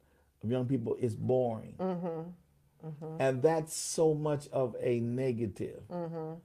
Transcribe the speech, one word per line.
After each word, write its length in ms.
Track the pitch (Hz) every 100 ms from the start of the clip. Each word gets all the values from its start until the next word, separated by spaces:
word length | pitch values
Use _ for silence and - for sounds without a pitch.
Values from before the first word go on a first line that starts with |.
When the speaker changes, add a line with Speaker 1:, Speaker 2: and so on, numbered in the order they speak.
| _ _ _ _
Speaker 1:
of 80 | 107
young 160 | 127 123
people, 300 | 123 113 -
it's 140 | 123
boring. 600 | 104 110 127 123 110 - -
Speaker 2:
Mm-hmm. 1080 | 185 180 175 165 170 175 _ _ _ _ 160
Mm-hmm. 280 | 147 160 156
Speaker 1:
And 220 | 135 131
that's 320 | 151 165 160 -
so 380 | - - 160
much 340 | 151 151 147 143
of 240 | 135 127 110
a 200 | 131 120
negative. 840 | 117 123 131 113 113 - 110 - 98
Speaker 2:
Mm-hmm. 440 | 180 170 165 160 165